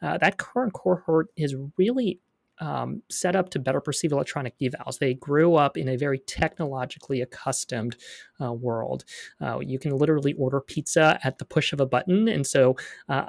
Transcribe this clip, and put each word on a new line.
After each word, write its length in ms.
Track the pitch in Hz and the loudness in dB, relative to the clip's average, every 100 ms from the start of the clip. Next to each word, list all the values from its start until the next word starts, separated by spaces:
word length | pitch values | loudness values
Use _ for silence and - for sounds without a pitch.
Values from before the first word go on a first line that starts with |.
uh, 160 | 151 165 | -6 2
that 180 | 170 - | 2 2
current 360 | - 240 254 | -4 -4 -4
cohort 560 | - 185 175 - 160 160 - | -2 0 0 2 2 0 -2
is 180 | 147 135 143 - | -4 -4 -4 0
really, 420 | 196 254 226 - _ _ _ - | 2 2 0 -4 _ _ _ -10
um, 420 | 156 135 123 - - | -6 -4 -6 -8 -8
set 280 | - 180 185 | -2 0 2
up 120 | 185 | 0
to 80 | 156 | -2
better 220 | 131 143 | 0 0
perceive 320 | 151 - 160 | -2 -2 0
electronic 420 | 139 - 147 127 - | 0 -2 -4 -6 -4
evals. 400 | 131 - 127 - | -4 -4 -10 -2
They 140 | 139 | -2
grew 420 | 131 - 147 170 165 | -2 2 4 6 6
up 220 | 143 - | 4 2
in 100 | 131 | -2
a 80 | 127 | -2
very 240 | 143 135 | 0 -2
technologically 1000 | - - 160 - 151 135 127 - - 131 | -4 -2 -2 -2 -6 -6 -8 -8 -6 -4
accustomed, 760 | 120 - - 131 - 120 117 - - - - - | -4 -6 -6 -4 -4 -4 -4 -8 -14 -20 -18 -8
uh, 100 | 123 | -6
world. 540 | 117 123 113 113 135 - - - - | -4 -4 -4 -4 -6 -10 -20 -18 -10
Uh, 200 | 131 117 | -6 -6
you 200 | - 131 | -4 -4
can 180 | 151 135 | -2 2
literally 360 | 147 151 143 | 2 2 0
order 260 | 151 131 139 | 0 0 -2
pizza 600 | - - - 165 156 - | -4 -6 0 4 4 4
at 140 | 135 - | 0 -4
the 80 | - | -4
push 260 | 156 - | -2 0
of 80 | 143 | 0
a 60 | 131 | 0
button, 420 | 127 185 190 226 | 0 2 4 4
and 180 | 147 135 | 2 2
so, 300 | 139 127 127 - - - | 4 4 4 -4 -14 -4
uh, 180 | 135 | -4